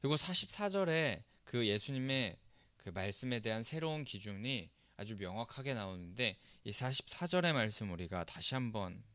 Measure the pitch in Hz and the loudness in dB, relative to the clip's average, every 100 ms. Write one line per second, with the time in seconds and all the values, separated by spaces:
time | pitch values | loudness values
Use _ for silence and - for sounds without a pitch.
0 | 135 151 - 180 - - 208 190 185 160 | 2 2 4 4 4 0 0 2 4 4
1 | 151 90 - _ - 123 113 104 - 135 | 4 0 -6 _ -2 2 4 4 2 0
2 | 131 135 110 80 - - _ _ - 87 | 2 2 0 -4 -18 -20 _ _ -8 -2
3 | 95 98 127 120 110 110 117 156 160 156 | -2 0 0 0 0 -2 -2 -2 -2 -2
4 | 139 104 104 98 120 127 85 _ _ - | -4 -6 -6 -4 -2 -2 -4 _ _ -12
5 | 104 104 95 98 117 - 135 123 98 92 | -8 -6 -4 -4 -6 -6 -6 -4 -4 -6
6 | 87 98 120 95 - - - 101 127 - | -10 0 0 -2 -16 -12 -6 -2 2 0
7 | - - 175 180 175 147 110 104 104 85 | 0 -4 2 4 4 4 2 0 -2 -4
8 | 87 90 82 - - 131 123 110 92 90 | -4 -4 -4 0 0 2 -2 -2 -4 -8
9 | - | -14